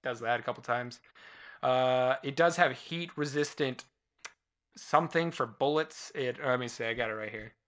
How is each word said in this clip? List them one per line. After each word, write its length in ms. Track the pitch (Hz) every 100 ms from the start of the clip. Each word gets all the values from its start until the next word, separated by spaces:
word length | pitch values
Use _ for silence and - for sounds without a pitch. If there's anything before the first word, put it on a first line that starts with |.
does 160 | 135 117
that 180 | 113 117
a 40 |
couple 200 | 113 117
times. 360 | - 120 123 - _ - - - - -
Uh, 520 | 131 127 127 127 127 131
it 120 | 143 135
does 200 | 170 170
have 140 | 160
heat-resistant 1080 | 123 - 165 170 - 147 143 147 - 139 123 - _ _ _ - _ _ _ _ -
something 540 | - 147 165 165 165
for 140 | 156 120
bullets. 680 | 107 139 151 156 - - -
It, 220 | 127 123
let 160 | 139 127
me 80 | 120
see, 180 | - 113
I 80 |
got 160 | 117 113
it 40 |
right 180 | 107 107
here. 220 | 110 110 _